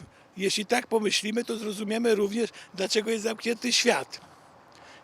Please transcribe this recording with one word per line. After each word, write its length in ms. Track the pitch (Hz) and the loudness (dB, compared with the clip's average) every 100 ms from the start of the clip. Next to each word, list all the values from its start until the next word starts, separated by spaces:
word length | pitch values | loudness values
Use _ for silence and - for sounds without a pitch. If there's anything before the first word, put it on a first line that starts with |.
| - - - - | -20 -20 -20 -4
jeśli 300 | 190 - 208 | -2 0 2
tak 200 | 247 247 | 0 2
pomyślimy, 580 | 220 208 - 208 220 | 0 2 0 0 -2
to 120 | 240 226 | -2 -4
zrozumiemy 580 | 214 202 208 220 233 | -6 -6 -4 0 2
również, 360 | 214 202 214 220 - - | 4 2 0 -2 -4 -14
dlaczego 360 | 180 190 226 214 | -4 0 0 0
jest 140 | 226 | 0
zamknięty 480 | 208 226 226 233 247 | -2 -4 -4 -2 0
świat. 480 | 226 240 160 120 - - - - - - - - - | 2 4 2 0 -12 -20 -20 -20 -20 -20 -20 -20 -20